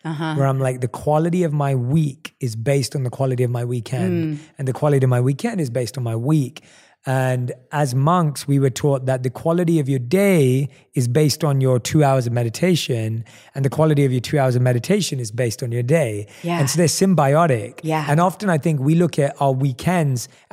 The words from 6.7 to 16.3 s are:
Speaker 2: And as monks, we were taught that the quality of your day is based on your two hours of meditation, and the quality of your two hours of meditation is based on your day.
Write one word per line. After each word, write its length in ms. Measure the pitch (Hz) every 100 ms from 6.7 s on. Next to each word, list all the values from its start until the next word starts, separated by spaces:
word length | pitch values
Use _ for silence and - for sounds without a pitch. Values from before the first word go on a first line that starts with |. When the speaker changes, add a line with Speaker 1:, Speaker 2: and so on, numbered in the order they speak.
| - _ _
Speaker 2:
And 460 | - 131 131 127 123 - -
as 240 | 147 147 127
monks, 500 | 143 180 160 135 -
we 140 | 139
were 100 | 135
taught 360 | 120 147 135 127
that 180 | 127
the 60 | 127
quality 500 | - 165 175 170 165
of 80 | 135
your 100 | 135
day 680 | 120 185 202 180 131 131 143 - _
is 140 | - 120
based 340 | 123 151 -
on 180 | 156 139
your 200 | 131 127
two 240 | - 156
hours 240 | 143 135 120
of 40 |
meditation, 920 | 117 117 - 180 170 - 120 110 113 113 - - -
and 80 |
the 60 | 135
quality 340 | - 160 147
of 80 | 139
your 80 | 127
two 180 | - 151
hours 160 | 131
of 80 | 123
meditation 560 | 127 120 - 208 170 135
is 140 | 110
based 320 | 113 123 -
on 80 | 127
your 100 | 120
day. 460 | 120 165 127 104 104